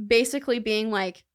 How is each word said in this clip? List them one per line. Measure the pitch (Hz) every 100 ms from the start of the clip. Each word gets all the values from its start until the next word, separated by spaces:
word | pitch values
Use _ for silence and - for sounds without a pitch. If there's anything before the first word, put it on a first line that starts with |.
basically | 208 233 254 285 277 240
being | 220 214 220
like, | 202 190 180 _